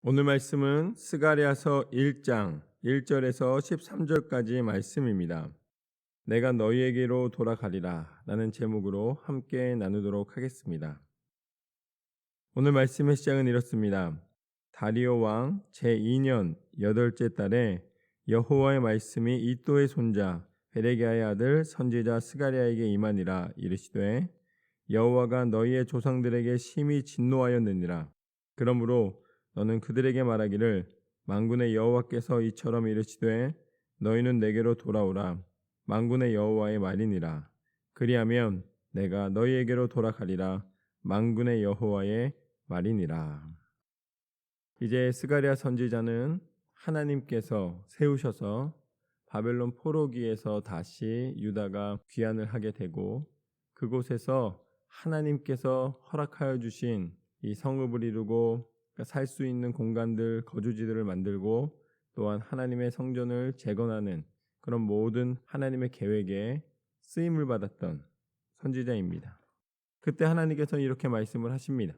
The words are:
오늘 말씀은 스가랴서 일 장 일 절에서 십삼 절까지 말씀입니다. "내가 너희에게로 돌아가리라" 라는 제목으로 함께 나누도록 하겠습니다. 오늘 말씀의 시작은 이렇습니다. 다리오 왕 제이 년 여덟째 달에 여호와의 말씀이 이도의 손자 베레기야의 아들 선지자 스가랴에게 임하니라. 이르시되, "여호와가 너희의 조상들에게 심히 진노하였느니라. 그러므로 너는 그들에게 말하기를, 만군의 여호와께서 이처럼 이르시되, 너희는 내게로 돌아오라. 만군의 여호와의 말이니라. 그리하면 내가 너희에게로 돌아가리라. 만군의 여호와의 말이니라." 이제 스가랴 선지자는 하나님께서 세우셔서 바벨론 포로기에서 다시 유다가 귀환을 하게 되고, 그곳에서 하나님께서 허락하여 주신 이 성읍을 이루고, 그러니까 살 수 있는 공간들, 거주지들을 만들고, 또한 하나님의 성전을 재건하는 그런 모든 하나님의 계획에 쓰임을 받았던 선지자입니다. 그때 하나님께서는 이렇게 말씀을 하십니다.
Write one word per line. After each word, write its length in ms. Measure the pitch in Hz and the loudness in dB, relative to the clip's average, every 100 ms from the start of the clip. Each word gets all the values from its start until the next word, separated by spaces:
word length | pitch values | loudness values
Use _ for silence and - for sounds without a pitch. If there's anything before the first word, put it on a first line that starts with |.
오늘 200 | 123 135 | 4 4
말씀은 680 | 143 139 139 143 139 143 170 233 | 4 2 0 0 2 2 0 -6
스가랴서 880 | - 156 156 151 143 139 156 139 - | -6 2 4 6 4 2 2 0 0
일 300 | 123 139 139 | 0 0 0
장 380 | - 117 98 76 - _ | 0 0 0 -6 -12 _
일 220 | 120 135 | -2 -2
절에서 560 | 127 139 127 120 127 135 | 2 0 2 0 0 0
십삼 480 | - - - - 156 | -2 -8 -6 -6 0
절까지 520 | 156 - 127 113 127 | 0 0 -4 0 0
말씀입니다. 840 | 113 98 92 - 127 98 85 82 78 - _ _ _ _ _ _ | 0 -2 -4 -2 0 0 -2 -4 -8 -14 _ _ _ _ _ _
"내가 260 | - 113 127 | -2 0 2
너희에게로 760 | 123 110 123 127 123 123 127 123 | 2 2 2 2 0 0 0 -2
돌아가리라" 840 | - 113 113 104 92 87 85 80 - - | -2 -2 -2 -4 -4 -4 -6 -8 -14 -6
라는 240 | 104 110 | -2 -2
제목으로 680 | - 110 107 98 98 113 143 | -4 -4 -2 -2 -2 -2 -4
함께 540 | - 135 127 127 123 120 | -6 -8 -4 -2 -2 0
나누도록 600 | 95 104 101 101 101 - | -2 -2 -2 -4 -4 -6
하겠습니다. 640 | 127 127 - 80 78 71 _ _ _ _ _ _ _ _ _ _ _ _ _ _ _ - | -8 -8 -8 -6 -8 -12 _ _ _ _ _ _ _ _ _ _ _ _ _ _ _ 2
오늘 160 | 139 | 6
말씀의 420 | 139 131 - 143 | 6 4 4 2
시작은 320 | 143 - 135 127 | 4 2 2 4
이렇습니다. 760 | 120 120 113 107 98 87 78 _ _ _ _ _ | 2 0 0 0 0 -2 -6 _ _ _ _ _
다리오 480 | - 104 113 123 120 | -4 0 2 2 2
왕 420 | 110 110 131 196 - | 2 0 -2 -4 -8
제이 480 | - 120 113 110 131 | -2 2 2 2 2
년 380 | 135 120 90 80 _ - | 4 2 2 -4 _ -2
여덟째 480 | 101 107 120 - 117 - | 2 4 2 2 -2 0
달에 520 | 98 117 113 90 - _ _ _ - | 0 2 2 -2 -8 _ _ _ 0
여호와의 540 | 113 117 139 135 135 | 2 4 4 6 4
말씀이 560 | 117 110 - - 117 127 | 4 0 -2 -2 0 2
이도의 500 | 117 123 - 143 139 | 0 -2 2 4 4
손자 580 | - 117 104 95 85 - _ _ | 2 0 2 0 -2 -10 _ _
베레기야의 500 | 113 113 120 117 113 | 0 2 2 2 2
아들 420 | 110 101 127 151 | 0 0 4 2
선지자 540 | 156 - 127 120 117 117 | 2 -2 0 2 2 0
스가랴에게 680 | 117 139 139 131 120 113 113 | -2 -2 0 2 2 2 2
임하니라. 640 | 101 107 101 90 92 87 | 2 2 0 0 -2 -4
이르시되, 720 | - 95 95 - 101 101 120 175 _ _ _ _ _ - | -6 -4 -4 -4 -4 0 0 -2 _ _ _ _ _ -2
"여호와가 540 | 107 117 123 120 127 | 4 4 4 2 2
너희의 420 | 123 110 117 127 123 | 2 2 2 2 0
조상들에게 680 | 127 135 127 123 120 120 123 | 0 0 0 2 0 2 0
심히 480 | - - 147 143 | -2 -2 2 0
진노하였느니라. 1040 | 135 - 123 131 123 123 107 92 87 85 80 _ _ _ _ - | -2 0 2 4 4 4 2 0 -2 -4 -8 _ _ _ _ 0
그러므로 680 | 123 123 117 123 101 92 _ _ _ | 2 2 4 4 2 -2 _ _ _
너는 260 | - 107 113 | -2 0 0
그들에게 420 | - 113 131 127 | 0 0 2 2
말하기를, 680 | 127 110 104 101 113 98 90 _ _ _ - | 2 2 0 2 2 2 -4 _ _ _ -4
만군의 480 | 101 113 123 120 110 | 0 0 2 2 2
여호와께서 640 | 113 123 120 120 - 123 | 4 2 0 -6 0 2
이처럼 480 | 113 - - 117 110 | 2 -2 -2 0 2
이르시되, 640 | 107 104 - 113 113 131 156 _ _ _ _ | 0 -2 -2 0 0 -2 -6 _ _ _ _
너희는 400 | 107 113 123 120 | 2 2 4 4
내게로 380 | 107 107 113 113 | 4 4 2 2
돌아오라. 600 | - 107 98 95 95 87 - _ _ _ | 0 0 2 0 -2 -4 -10 _ _ _
만군의 500 | - 107 117 127 123 | -4 0 2 2 2
여호와의 440 | 107 107 107 107 107 | 2 2 2 0 0
말이니라. 720 | 95 95 110 95 82 78 - _ _ _ _ | 0 0 0 0 -2 -6 -12 _ _ _ _
그리하면 720 | - 120 123 113 120 113 92 - _ _ | -4 0 2 2 2 2 -2 -8 _ _
내가 360 | 95 98 98 98 | -4 -2 0 -2
너희에게로 600 | 98 120 127 120 127 123 | 2 2 2 2 0 0
돌아가리라. 760 | 120 113 110 92 92 95 95 101 _ _ _ | 0 -2 -2 -4 -2 -2 -4 -8 _ _ _
만군의 600 | 90 98 117 113 123 117 | -2 0 2 2 2 2
여호와의 680 | 101 98 110 101 98 110 131 - _ _ - | 0 0 0 0 0 -2 -2 -6 _ _ -8
말이니라." 800 | 87 95 110 85 80 78 73 78 82 _ _ _ _ _ _ _ _ _ _ _ _ | -4 0 0 -2 -4 -6 -8 -14 -20 _ _ _ _ _ _ _ _ _ _ _ _
이제 320 | 117 127 127 | -2 2 2
스가랴 420 | 123 135 143 139 | 0 0 2 2
선지자는 880 | 135 135 123 123 117 117 117 135 175 - _ _ | 2 0 -2 0 0 -2 -2 -2 -4 -8 _ _
하나님께서 1120 | _ - 156 147 139 131 117 - 110 90 87 - | _ -4 -2 -2 -2 -2 -4 -2 -2 -2 -8 -18
세우셔서 840 | - 147 139 127 101 101 107 147 - _ _ _ _ _ | 0 2 2 -2 -4 -4 -4 -4 -8 _ _ _ _ _
바벨론 500 | 107 113 123 123 120 | -4 -2 -2 -2 -4
포로기에서 840 | 156 156 147 120 113 110 110 104 | -4 0 -2 -2 -4 -2 -2 -4
다시 720 | 101 85 87 - 110 117 127 - | -4 -8 -8 -6 -4 -2 -4 -4
유다가 640 | 104 101 101 101 101 101 _ | -4 -4 -4 -4 -4 -6 _
귀환을 380 | - 110 110 107 | -2 -2 -2 -4
하게 240 | 113 107 | -4 -6
되고, 580 | 104 92 82 95 120 147 _ _ _ _ | -6 -8 -6 -6 -6 -10 _ _ _ _
그곳에서 880 | _ 117 127 123 117 - 131 110 87 _ _ _ | _ -4 -4 -4 -6 0 0 0 -6 _ _ _
하나님께서 1120 | - 165 156 151 147 - 131 131 131 127 131 _ | -10 -6 -2 -2 -2 -4 -2 0 0 -2 -6 _
허락하여 480 | 151 143 - 139 131 | -6 -6 -4 -2 -2
주신 540 | 117 - 123 110 87 - _ _ | -4 -4 -2 -2 -4 -10 _ _
이 120 | 104 | -8
성읍을 480 | 104 135 135 127 117 | -4 -4 -2 -2 -2
이루고, 680 | 117 107 107 117 117 117 120 _ _ | -2 -4 -2 2 2 0 -6 _ _
그러니까 100 | - - | -14 -6
살 160 | 143 135 | -4 -4
수 200 | - 131 | -4 -4
있는 260 | 123 123 | -2 -4
공간들, 720 | - 113 113 113 110 113 113 | -4 -2 -2 -2 -2 -2 -2
거주지들을 600 | 117 113 110 107 110 110 | -6 -6 -4 -4 -4 -2
만들고, 760 | 104 92 95 98 101 117 147 - _ _ _ | -2 -4 -4 -2 0 0 -2 -8 _ _ _
또한 260 | - 104 104 | -6 -4 -4
하나님의 480 | 107 131 127 123 123 | -6 -6 -4 -2 -4
성전을 640 | - 131 123 123 123 127 127 | -4 -6 -4 -4 -2 -4 -6
재건하는 680 | - 104 117 110 104 85 - _ _ _ | -4 -2 -2 -2 -4 -6 -10 _ _ _
그런 220 | - 120 | -4 -2
모든 560 | 107 104 113 113 123 127 _ | 0 2 0 0 -2 -4 _
하나님의 420 | 139 135 131 127 | -6 -4 -2 -4
계획에 720 | - 101 107 95 98 107 147 - _ _ _ | -4 -2 0 0 -4 -4 -6 -10 _ _ _
쓰임을 460 | _ - 170 160 139 | _ -4 0 0 0
받았던 580 | 113 98 _ 87 76 - _ _ _ _ _ | -2 -4 _ -6 -6 -12 _ _ _ _ _
선지자입니다. 800 | 139 127 123 113 90 85 - - _ _ _ _ _ _ | -6 -4 -2 -2 -2 -6 -10 -20 _ _ _ _ _ _
그때 260 | - - 160 | -6 0 2
하나님께서는 580 | 165 160 151 147 147 | 2 0 0 -2 0
이렇게 240 | 135 127 135 | -2 -2 -2
말씀을 440 | 113 110 120 117 | -2 -2 -4 -6
하십니다. 440 | 131 - 131 95 | -6 -4 -4 -4